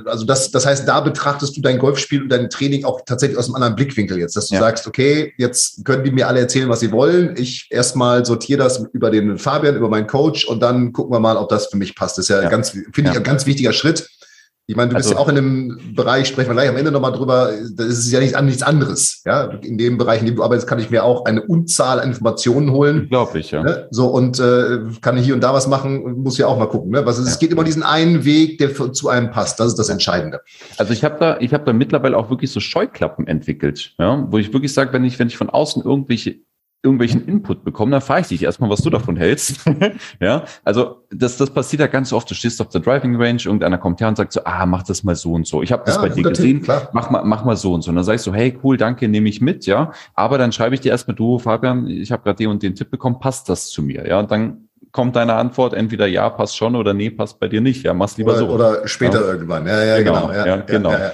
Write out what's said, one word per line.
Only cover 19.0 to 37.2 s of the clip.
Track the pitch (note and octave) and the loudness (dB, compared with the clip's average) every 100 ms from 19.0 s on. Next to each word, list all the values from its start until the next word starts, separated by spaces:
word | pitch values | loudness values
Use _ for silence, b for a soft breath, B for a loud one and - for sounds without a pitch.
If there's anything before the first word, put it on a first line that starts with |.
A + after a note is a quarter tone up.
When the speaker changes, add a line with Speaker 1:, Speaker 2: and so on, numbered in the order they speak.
| - - - | -4 -4 -2
Speaker 1:
ja. | C3 B2+ G#2 | -2 -2 -8
In | - A2 | -8 -2
dem | A#2+ A#2+ | 0 2
Bereich, | A2+ A2+ | 2 2
in | A2+ | 2
dem | A2 | 0
du | |
arbeitest, | A2+ A#2+ - | 2 0 0
kann | B2 | -2
ich | G#2+ | 0
mir | A#2 A#2 | 2 4
auch | B2 | 2
eine | - A2+ | 0 -2
Unzahl | - E3 E3 - B2+ B2 | 2 0 2 0 0 0
an | B2+ | -2
Informationen | A#2+ A2 - A#2+ B2+ D3 | -2 -2 0 0 2 2
holen. | C3+ C#3+ D3+ | 4 4 2
Speaker 2:
Unglaublich, | - B2+ A2 D#2+ - | 0 0 0 -2 -6
ja. | D2+ | -2
Speaker 1:
Ne? | C#3+ E3+ - | -2 -2 -4
So, | A2 B2+ | 0 2
und, | B2+ B2+ B2+ | 2 2 2
äh, | B2 B2 A#2+ A#2+ A2 A2+ | 4 4 2 -2 -4 -4
kann | B2 B2 | 0 2
hier | B2+ B2 | 2 2
und | |
da | B2 | 2
was | C#3 C3 | 2 2
machen, | C3+ C3+ C3+ B2+ B2 | 0 -2 -4 -6 -6
muss | C3 B2 | -2 0
ja | A#2+ | 2
auch | A2 | 2
mal | A2 | 0
gucken, | G#2+ F3 | -2 -2
ne? | C3 A#2+ | 0 0
Was | A#2 | 0
ist, | B2 | -2
es | - | 0
Speaker 2:
Ja. | |
Speaker 1:
geht | D#3+ | 2
immer | E3 | 2
diesen | D#3+ D#3 | 0 0
einen | C#3+ D#3 E3 E3 C3+ | 0 2 4 4 4
Weg, | D3+ D#3+ D#3+ | 4 4 2
der | C#3 | 0
für, | C#3 B2 | 0 -4
zu | - C3 | -2 0
einem | B2 A#2 | 0 0
passt. | A2+ F#2+ - | -2 -2 0
Das | A#2 | 0
ist | G2+ | 2
das | G2+ | 0
Entscheidende. | G2 - F2+ D#2 C#2 B B B B | 0 0 -2 -4 -8 B B B B
Speaker 2:
Also | G#2 | -2
ich | A2+ D3+ | 0 0
hab | D#3 | 0
da, | E3 - | 0 0
ich | B2+ | 0
hab | D3 C#3 | 0 2
da | |
mittlerweile | A2+ C3+ D3 C3 A2+ | 2 2 2 2 0
auch | G#2+ | 0
wirklich | B2+ C3 | -4 -4
so | G#2+ | -4
Scheuklappen | - - - - D2+ - - | -4 -2 -4 -2 -4 -4 -4
entwickelt, | D#2+ - D2 C#2+ C#2+ - - | -4 -4 -2 -2 -4 -8 -2
ja, | F2 C#3 C3 | 0 0 0
wo | G#2+ | 0
ich | G2+ | 0
wirklich | C3+ C#3+ | -2 -2
sag, | C#3+ C3 | 0 0
wenn | B2+ B2+ | 0 0
ich, | B2 | 0
wenn | A#2 | -2
ich | - | -2
von | - | -2
außen | - D3+ - | 0 0 -2
irgendwelche, | - C#3 C3+ A#2 - - _ _ _ _ | 0 0 0 -2 -4 -8 _ _ _ _
irgendwelchen | C3+ C3 A#2 - | 2 2 2 0